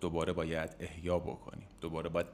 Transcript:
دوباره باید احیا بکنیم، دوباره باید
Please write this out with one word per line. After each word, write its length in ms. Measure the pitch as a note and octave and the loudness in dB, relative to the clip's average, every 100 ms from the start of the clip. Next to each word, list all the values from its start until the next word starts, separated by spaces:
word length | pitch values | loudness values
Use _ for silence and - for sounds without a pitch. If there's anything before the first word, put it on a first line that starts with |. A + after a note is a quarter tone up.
دوباره 320 | F2 E2 E2 | 0 2 2
باید 380 | F2 D#2+ E2 D#2+ - | 2 2 0 -2 -4
احیا 380 | F2 E2 E2+ F2 | -8 -2 2 4
بکنیم، 480 | D#2+ B1 - - - - | 2 -4 -8 -12 -12 -6
دوباره 280 | E2 D#2+ E2 | -4 -2 0
باید 180 | E2+ E2 | 2 2